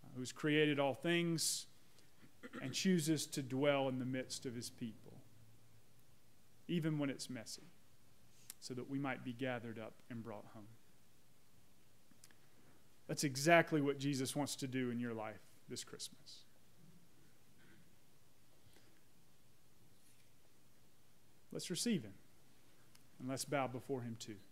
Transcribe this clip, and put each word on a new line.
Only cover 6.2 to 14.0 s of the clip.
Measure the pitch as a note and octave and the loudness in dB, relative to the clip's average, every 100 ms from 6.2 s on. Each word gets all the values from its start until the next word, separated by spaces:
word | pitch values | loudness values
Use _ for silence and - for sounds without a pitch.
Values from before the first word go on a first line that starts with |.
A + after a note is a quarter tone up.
| - - - - - | -16 -16 -16 -12 2
even | E3+ D#3+ D3+ | 4 4 4
when | C#3+ | 2
it's | - - | 0 -4
messy, | A#2+ A2 - - - - - - - - - - - | -6 -6 -8 -10 -16 -18 -16 -16 -16 -16 -16 -14 -12
so | - | -6
that | B2+ B2 | -6 -2
we | C#3 | 0
might | C#3 B2 | 0 0
be | B2 | -2
gathered | A#2 C3 A#2+ A#2 A2+ | 0 0 0 -2 -6
up | G#2+ - - | -8 -10 -8
and | A#2+ | -6
brought | A2+ G#2 - | -4 -8 -8
home. | A2+ G#2 A2+ - - - - - - - - - - - - - - - - - - - - - - - | -14 -14 -16 -16 -16 -16 -16 -16 -16 -16 -16 -16 -16 -16 -16 -16 -16 -14 -16 -16 -16 -16 -16 -16 -14 -4
That's | D3+ | 2
exactly | D3+ B2+ D3 E3+ D#3+ D#3 | 4 6 10 12 12 6
what | C#3 | 6
Jesus | C3+ | 4